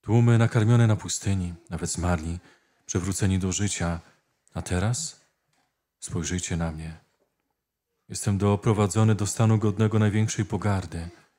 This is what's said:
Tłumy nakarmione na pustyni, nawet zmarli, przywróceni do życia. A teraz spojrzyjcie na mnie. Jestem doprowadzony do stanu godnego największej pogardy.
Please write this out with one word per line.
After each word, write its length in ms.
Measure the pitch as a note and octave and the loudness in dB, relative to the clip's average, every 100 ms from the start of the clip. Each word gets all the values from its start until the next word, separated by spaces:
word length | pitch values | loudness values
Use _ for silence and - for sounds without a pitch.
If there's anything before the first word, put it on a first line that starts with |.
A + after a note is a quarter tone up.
Tłumy 380 | - A#2 A#2+ A#2 | 2 2 4 4
nakarmione 480 | A2+ B2 G#2+ A#2+ A#2 | 4 2 4 4 4
na 100 | G#2+ | 2
pustyni, 580 | - - - G2 F2 E2+ _ | -2 -6 -2 -2 -4 -8 _
nawet 200 | E2+ E2+ | -8 -6
zmarli, 480 | - E2+ F2 D#2+ F2 - _ _ _ - | -4 -2 -2 -2 -8 -10 _ _ _ -6
przywróceni 520 | G2 F2+ F#2+ G2 F#2+ | -4 -2 -2 0 0
do 140 | F#2+ | 0
życia. 480 | F2+ G2+ - E2+ E2 - _ _ _ _ | -2 -4 -2 -4 -4 -10 _ _ _ _
A 80 | - | -12
teraz 580 | - F2+ G#2 B2 - - _ _ _ _ _ _ _ _ | -4 -2 -2 -4 -6 -12 _ _ _ _ _ _ _ _
spojrzyjcie 560 | - F2 E2 F2+ - E2+ | -8 -6 -4 -4 -4 -4
na 160 | E2 | -4
mnie. 280 | D#2+ D#2+ D#2+ _ _ _ _ _ _ _ _ _ _ _ | -6 -12 -14 _ _ _ _ _ _ _ _ _ _ _
Jestem 300 | G2+ - G2 | -6 -2 2
doprowadzony 760 | G2+ G2+ A#2+ G#2 G2+ G#2+ A2 | 2 2 2 2 2 4 4
do 120 | G2+ G#2 | 4 -2
stanu 320 | - A2+ A2 | 2 2 4
godnego 400 | G#2+ G#2 A2 G#2+ | 2 0 0 2
największej 460 | G#2+ G#2 G#2+ - | 2 2 -2 -2
pogardy. 640 | G#2 G2+ G#2+ F#2+ - E2+ E2+ - _ | -4 -2 -2 -2 -4 -10 -12 -14 _